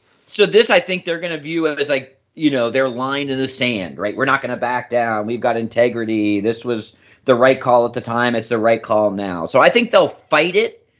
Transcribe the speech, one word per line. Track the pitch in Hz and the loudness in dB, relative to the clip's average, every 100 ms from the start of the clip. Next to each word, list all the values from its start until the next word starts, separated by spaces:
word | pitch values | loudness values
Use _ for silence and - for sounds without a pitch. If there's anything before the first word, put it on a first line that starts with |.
| _ _ _ | _ _ _
So | - 190 | -2 2
this, | 202 240 | 4 4
I | 190 | 2
think | 180 180 | 0 -6
they're | 175 165 | -6 -6
gonna | 175 156 | -6 -8
view | 147 165 160 | -6 -2 -2
as, | 147 143 | -2 -2
like, | 135 131 _ _ | -2 -4 _ _
you | - 151 | -2 0
know, | 131 117 | 2 0
they're | 131 135 | 0 0
lined | 120 131 139 139 | -2 -4 -4 -4
in | 131 | -4
the | 127 | -4
sand, | - 123 107 85 71 | -2 -2 -2 -6 -6
right? | 101 - | -6 -2
We're | |
not | 135 135 | 0 0
gonna | 123 120 | -2 -4
back | 120 123 - | -4 -4 -2
down. | 120 117 107 104 | -2 0 -2 -4
We've | 117 | -2
got | 123 117 | -2 -2
integrity. | 113 117 123 113 110 110 107 104 | -2 0 0 0 -2 0 0 0
This | 107 113 | 0 -2
was | 123 113 - _ _ _ | -4 -6 -6 _ _ _
the | - 120 | 2 4
right | 131 131 | 4 4
call | 131 123 117 | 4 2 2
at | |
the | 117 | -2
time. | 117 117 120 | -4 0 0
It's | 113 113 | 0 -2
the | 117 | 0
right | 110 113 | 2 0
call | - 107 104 | 2 2 2
now. | 98 98 87 82 | -2 -6 -6 0
So | 131 | 2
I | 151 | 4
think | 240 240 | 2 2
they'll | 196 - | 2 2
fight | - _ 214 175 190 | -4 _ 0 2 0
it. | 226 - _ | -2 -6 _